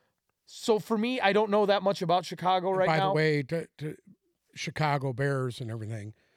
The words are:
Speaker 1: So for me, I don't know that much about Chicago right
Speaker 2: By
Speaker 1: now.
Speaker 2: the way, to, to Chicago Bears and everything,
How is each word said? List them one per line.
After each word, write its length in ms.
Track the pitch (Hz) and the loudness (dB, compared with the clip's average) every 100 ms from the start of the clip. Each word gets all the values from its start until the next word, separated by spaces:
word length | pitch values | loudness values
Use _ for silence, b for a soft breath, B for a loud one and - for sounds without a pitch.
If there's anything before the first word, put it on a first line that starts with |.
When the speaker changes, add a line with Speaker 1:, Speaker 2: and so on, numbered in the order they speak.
| _ _ _ _ _ | _ _ _ _ _
Speaker 1:
So 320 | - - 214 | -4 0 0
for 180 | - 220 | 0 -2
me, 220 | 233 254 | 0 2
I 120 | 196 | 2
don't 180 | 208 214 | 4 4
know 140 | 208 202 | 2 4
that 160 | 196 | 2
much 180 | 190 - | 0 0
about 220 | 165 180 | 0 0
Chicago 480 | 170 180 180 185 180 | -2 -4 0 2 2
right 160 | 190 185 | 2 2
Speaker 2:
By 100 | 160 | 2
Speaker 1:
now. 100 | 190 | 2
Speaker 2:
the 40 | |
way, 280 | 156 156 147 | 2 2 2
to, 240 | 131 165 - - | -2 -6 -6 -10
to 180 | 151 - - - _ _ _ | -12 -12 -18 -20 _ _ _
Chicago 580 | - - 127 151 143 135 | -12 -8 -2 0 0 -2
Bears 480 | 120 143 135 127 - | -2 0 0 -2 -6
and 100 | 117 | -8
everything, 420 | 113 107 110 104 - _ | -8 -8 -8 -10 -14 _